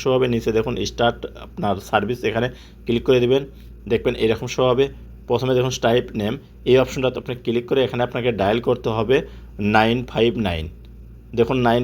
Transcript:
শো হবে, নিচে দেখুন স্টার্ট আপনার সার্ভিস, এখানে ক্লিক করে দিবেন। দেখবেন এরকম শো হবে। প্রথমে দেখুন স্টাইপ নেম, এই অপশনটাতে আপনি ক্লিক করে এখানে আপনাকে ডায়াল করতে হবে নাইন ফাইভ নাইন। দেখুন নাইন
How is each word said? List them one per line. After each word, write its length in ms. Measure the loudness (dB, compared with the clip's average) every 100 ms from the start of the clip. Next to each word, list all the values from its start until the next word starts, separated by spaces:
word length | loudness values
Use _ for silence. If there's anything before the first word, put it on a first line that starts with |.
শো 60 | 0
হবে, 120 | 2 2
নিচে 160 | 0 0 0
দেখুন 160 | 0 -4 -6
স্টার্ট 280 | 0 0 0 -12 -14 -16
আপনার 280 | -6 -4 -4 0
সার্ভিস, 300 | -2 0 -2 -2
এখানে 200 | 0 -2 -6 -20 -14 -4
ক্লিক 180 | -2 4
করে 100 | 4
দিবেন। 180 | 4 2 0 -16 -20 -16 -4
দেখবেন 220 | -2 -2 0
এরকম 220 | 0 0 -4
শো 80 | 0 2
হবে। 160 | 4 0 -2 -18 -18 -4
প্রথমে 240 | -2 2 2
দেখুন 140 | 0 0
স্টাইপ 280 | 2 2 0 -4
নেম, 140 | -4 -4 -12 -8 4
এই 60 | 4
অপশনটাতে 340 | 4 0 -2 -4
আপনি 120 | -8 -8
ক্লিক 200 | -2 -2 0
করে 100 | 0 0
এখানে 160 | -2 -4
আপনাকে 220 | -2 -2 0
ডায়াল 180 | 0 0 0
করতে 200 | -2 0 -2
হবে 200 | 2 2 0 -16 -16 -4 2 4
নাইন 220 | 4 2 -2
ফাইভ 200 | 0 0 2 -2
নাইন। 180 | -4 -6 -12 -20 -20 -20 -20 -8 0
দেখুন 180 | 0 2 2
নাইন 140 | 2